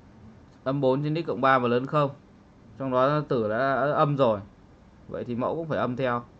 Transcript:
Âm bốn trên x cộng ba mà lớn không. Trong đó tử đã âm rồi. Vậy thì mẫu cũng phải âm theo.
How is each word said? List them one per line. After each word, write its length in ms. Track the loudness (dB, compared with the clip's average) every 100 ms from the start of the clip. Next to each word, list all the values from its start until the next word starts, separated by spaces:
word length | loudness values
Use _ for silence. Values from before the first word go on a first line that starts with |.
| -20 -20 -20 -20 -20 -10
Âm 160 | -6 0
bốn 220 | 2 0
trên 220 | 0 -4
x 20 | -4
cộng 140 | 0
ba 180 | 2 4
mà 100 | 4
lớn 180 | 0 0
không. 240 | 0 0 -4 -20 -20 -20 -20 -20 -10
Trong 120 | -2
đó 300 | 2 2 2
tử 280 | 0 -2 0
đã 240 | 0 0
âm 420 | 0 0 2 2 4
rồi. 240 | 2 2 -4 -20 -20 -20 -20 -20 -12
Vậy 160 | -10
thì 100 | -6
mẫu 220 | -4 -2 -4
cũng 120 | -4
phải 100 | -2
âm 180 | -2 -2
theo. 280 | -2 -2 -6